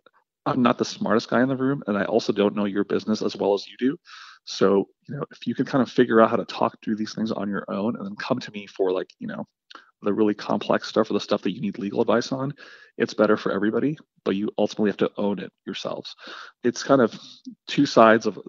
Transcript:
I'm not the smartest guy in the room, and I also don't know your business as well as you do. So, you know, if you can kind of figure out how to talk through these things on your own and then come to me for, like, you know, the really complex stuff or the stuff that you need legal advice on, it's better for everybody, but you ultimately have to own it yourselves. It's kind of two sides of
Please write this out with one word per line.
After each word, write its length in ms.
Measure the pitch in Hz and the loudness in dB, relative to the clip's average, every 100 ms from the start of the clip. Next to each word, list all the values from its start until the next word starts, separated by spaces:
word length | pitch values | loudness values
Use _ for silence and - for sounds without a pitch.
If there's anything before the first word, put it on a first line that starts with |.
| _ _ _ _ - | _ _ _ _ -4
I'm 160 | 131 | 2
not 160 | 120 - | 2 2
the 60 | 113 | -2
smartest 440 | - 104 110 - | -4 0 0 2
guy 140 | 117 | 0
in 40 | 131 | 2
the 80 | 127 | 0
room, 280 | 131 139 - | -2 -2 -2
and 100 | 101 | -2
I 100 | - | 0
also 280 | 107 - | 0 0
don't 220 | 101 101 101 | 2 2 2
know 100 | 101 | -2
your 200 | 101 98 | -2 0
business 360 | 92 104 107 | -2 0 -2
as 140 | 98 101 | -2 -2
well 180 | 98 | 0
as 140 | 101 - | 0 -2
you 80 | 104 | -4
do. 220 | 127 165 - - - - - | -2 -2 -10 -20 -20 -20 -12
So, 440 | - 98 98 - _ - | 0 2 2 0 _ -12
you 80 | 143 | -10
know, 100 | - | -10
if 160 | - 123 | -10 -6
you 80 | |
can 140 | 117 127 | -4 0
kind 160 | 139 | 0
of 80 | 113 | 2
figure 280 | - 123 113 | 2 4 6
out 120 | 110 | 6
how 60 | 110 | 4
to 80 | 90 | -4
talk 360 | - 117 - | -2 -2 -2
through 120 | - 107 | -6 -6
these 180 | 107 | -6
things 180 | - 110 | -6 -4
on 160 | - 101 | -4 -4
your 180 | 98 - | -4 -4
own 240 | 101 107 - | -4 -4 -4
and 80 | |
then 120 | 98 104 | -8 -8
come 240 | - 123 | -4 -4
to 120 | 110 | -6
me 140 | 104 101 | -12 -8
for, 260 | - 92 | -2 0
like, 200 | 92 - - | 0 -4 -10
you 80 | - | -10
know, 180 | 123 - _ - - - _ | -10 -12 _ -20 -20 -20 _
the 120 | 107 | -2
really 200 | 104 107 | 2 2
complex 560 | 104 - 107 - 101 - | 0 -2 -2 0 -2 0
stuff 200 | 107 107 | 0 0
or 40 | |
the 60 | 104 | 0
stuff 240 | - 104 | -2 -2
that 100 | 104 | -2
you 80 | 92 | -4
need 180 | 101 - | -6 -6
legal 220 | 101 120 | -4 -2
advice 320 | 113 113 - | 2 2 0
on, 200 | 135 135 - - - - - | -4 -6 -8 -16 -20 -12 -4
it's 160 | 113 | -2
better 240 | - 107 110 | 2 2 2
for 160 | - | 0
everybody, 440 | 98 104 117 135 156 _ _ 104 | 0 0 0 -2 -4 _ _ -4
but 100 | 98 | -2
you 140 | 104 - | -2 0
ultimately 320 | 104 - 104 | -2 2 0
have 80 | - | 2
to 120 | - - | -2 0
own 220 | 101 92 | -2 -2
it 100 | - - - | -6 -12 -12
yourselves. 480 | 95 - - - - - - - - | -8 -8 -8 -12 -16 -18 -18 -18 -4
It's 220 | 123 - | -2 0
kind 180 | - 139 | 2 4
of 160 | 113 - - - - - - | 4 0 -18 -20 -20 -18 -4
two 180 | - 143 | 0 4
sides 400 | 127 113 110 110 | 8 8 8 2
of 120 | 95 | -6